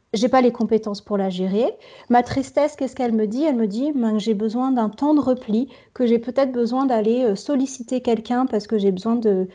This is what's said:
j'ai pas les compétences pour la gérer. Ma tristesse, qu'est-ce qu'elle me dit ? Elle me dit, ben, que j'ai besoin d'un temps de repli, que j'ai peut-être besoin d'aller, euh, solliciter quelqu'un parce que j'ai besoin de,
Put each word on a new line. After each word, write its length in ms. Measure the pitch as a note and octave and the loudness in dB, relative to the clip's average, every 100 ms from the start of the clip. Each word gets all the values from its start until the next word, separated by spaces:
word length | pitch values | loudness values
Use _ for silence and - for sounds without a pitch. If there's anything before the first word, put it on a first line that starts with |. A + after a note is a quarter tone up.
| _ | _
j'ai 160 | G3+ A#3+ | -2 2
pas 100 | C4 | 4
les 140 | B3 | 2
compétences 480 | A#3 G#3+ A3 G#3+ G3+ | 2 0 -2 -2 -10
pour 160 | - G3+ | -4 -2
la 120 | G3 | -2
gérer. 460 | F3+ F#3 G3+ D4 - - - - | -2 -2 0 -2 -4 -16 -12 2
Ma 140 | A#3+ | 2
tristesse, 540 | A#3+ C#4 C4 D4+ D4 - | 2 -4 -2 0 0 -2
qu'est-ce 180 | C4 - | -6 -4
qu'elle 160 | B3 | -2
me 160 | A3 G#3+ | 0 0
dit ? 160 | A#3+ | 0
Elle 140 | D#4 A#3+ | 0 0
me 100 | A3 | 0
dit, 240 | G#3+ D4 | -2 -2
ben, 220 | C#4+ A3+ | 0 0
que 60 | G#3+ | 0
j'ai 140 | A3 | 0
besoin 380 | G3+ A3 A#3 C4 | -2 -2 -2 0
d'un 160 | B3+ G#3+ | 0 -2
temps 260 | G#3+ C#4+ | 0 2
de 60 | D4+ | 2
repli, 480 | C4 B3+ - A3 C#4 - _ | 2 -2 -2 -2 -2 -10 _
que 120 | - A#3+ | -2 2
j'ai 140 | A#3 | 2
peut-être 340 | B3 C4+ C4+ | 0 0 0
besoin 320 | B3 A3+ B3+ C4+ | 0 -2 0 0
d'aller, 400 | A3+ G#3+ B3 A#3+ | 2 2 2 0
euh, 100 | G3 | -2
solliciter 640 | - C#4 C4+ - A3+ B3+ | -2 -2 -2 -6 -6 -4
quelqu'un 460 | B3 A3+ A3+ B3 C4 | 0 -2 0 -2 0
parce 200 | G#3+ - | -2 -2
que 120 | A3 | 0
j'ai 160 | G3+ | 0
besoin 220 | F#3 A3+ A#3 | 0 0 0
de, 340 | A3 F#3+ F#3 | 2 0 -2